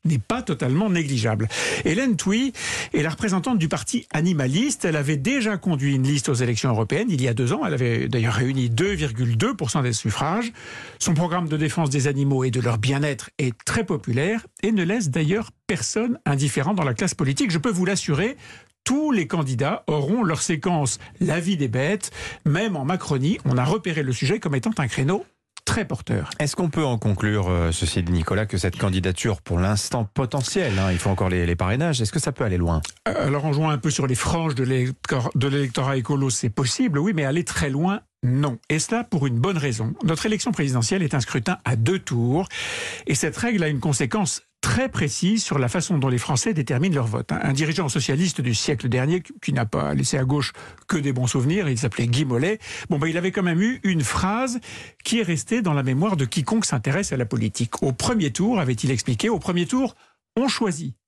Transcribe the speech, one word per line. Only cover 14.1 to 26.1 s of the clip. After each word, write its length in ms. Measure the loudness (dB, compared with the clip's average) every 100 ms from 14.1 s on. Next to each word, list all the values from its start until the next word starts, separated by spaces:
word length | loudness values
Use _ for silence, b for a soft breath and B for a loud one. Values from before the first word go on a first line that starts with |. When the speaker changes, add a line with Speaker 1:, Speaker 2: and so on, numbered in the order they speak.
| 0 0 -2 -6 -4
Speaker 1:
et 80 | 0
ne 120 | 2
laisse 260 | 2 0 0
d'ailleurs 400 | 0 0 0 -4 _ -4
personne 540 | -4 -2 0 0 -2 0
indifférent 480 | 0 0 0 0
dans 120 | 0 0
la 80 |
classe 220 | 0 -2 0
politique. 360 | 0 2 0
Je 60 | 2
peux 140 | 0
vous 140 | 0 0
l'assurer, 520 | 0 0 0 0 -4 B B B _ -2
tous 260 | 0 2
les 160 | 2 2
candidats 560 | -2 0 0 0 -2 0
auront 360 | 0 2 2
leur 180 | 2 0
séquence 580 | 0 0 0 2 0 -2 B -2
La 220 | 0 0
vie 160 | 0 0
des 100 | 0
bêtes. 440 | 0 0 0 -4 B B B 0
Même 320 | 2 0 -2
en 80 | -2
Macronie, 540 | -2 0 0 2 0
on 140 | 0 2
a 80 | 2
repéré 380 | 0 -2 -2
le 100 | -2
sujet 260 | 0 0 0
comme 160 | 0 0
étant 160 | 0 -2
un 100 | -2
créneau 380 | 0 0 0 -4 _ _ -12 -4
très 180 | -2
porteur. 460 | -2 -6 -2